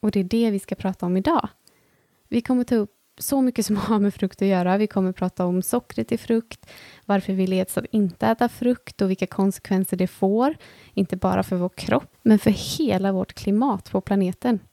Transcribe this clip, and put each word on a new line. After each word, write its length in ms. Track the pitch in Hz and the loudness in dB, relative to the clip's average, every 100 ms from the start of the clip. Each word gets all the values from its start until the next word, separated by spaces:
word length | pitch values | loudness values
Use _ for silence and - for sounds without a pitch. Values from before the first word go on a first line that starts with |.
Och 80 | 214 | 0
det 100 | 202 | 0
är 40 | |
det 260 | 185 226 233 | 0 0 0
vi 80 | 196 | 0
ska 160 | - | -4
prata 320 | 190 190 185 180 | -6 -6 -4 -2
om 100 | 185 | 0
idag. 320 | 196 320 - _ _ _ _ _ _ _ _ | 2 0 -2 _ _ _ _ _ _ _ _
Vi 120 | 233 | -4
kommer 240 | 233 254 | 0 0
ta 100 | 240 | 2
upp 200 | 233 202 _ _ _ | 0 0 _ _ _
så 220 | - 277 | -2 0
mycket 260 | 254 240 214 | 0 0 -2
som 100 | 208 | -2
har 220 | 190 214 | 0 2
med 160 | 202 | 2
frukt 280 | - 190 - | 0 -4 0
att 60 | 196 | 0
göra. 280 | 190 180 190 | 2 2 2
Vi 100 | 214 | 2
kommer 260 | - 190 | 0 -2
prata 340 | 190 185 - 180 | 0 -4 -2 -2
om 160 | 180 | 0
sockret 500 | 185 240 - - 226 | 0 -4 -4 -8 -4
i 60 | 233 | -4
frukt, 480 | - 226 226 - - - - - | 0 -2 -2 -18 -20 -20 -20 -20
varför 280 | - 202 185 | -2 -2 0
vi 140 | 190 185 | -2 0
leds 320 | 185 185 - | 0 -2 -4
att 80 | 233 | -2
inte 360 | 220 202 - 220 | 0 0 0 0
äta 220 | 226 240 | 2 0
frukt 540 | - 240 247 - - | 0 -2 -2 -4 -4
och 80 | 196 | -2
vilka 160 | 190 185 | 0 -4
konsekvenser 680 | - 196 190 - 190 190 180 | 0 0 0 -2 0 0 -2
det 100 | 185 | -2
får, 500 | - 190 208 262 311 - - - | 0 0 2 0 -2 -12 -20 -10
inte 220 | - 190 185 | -4 -2 0
bara 260 | 190 185 | 0 0
för 140 | 190 180 | 0 -2
vår 120 | 180 | -2
kropp, 480 | - - 247 - _ | -4 -2 -2 -2 _
men 160 | - 214 | 4 4
för 120 | - | 4
hela 640 | 202 - - 302 190 196 | 0 -4 -4 0 0 0
vårt 200 | 190 190 | -2 -4
klimat 580 | - - 202 269 190 - | -6 -2 0 0 -2 -4
på 100 | 196 | -6
planeten. 600 | - 196 185 180 247 220 - | 0 0 0 -2 -2 -2 -4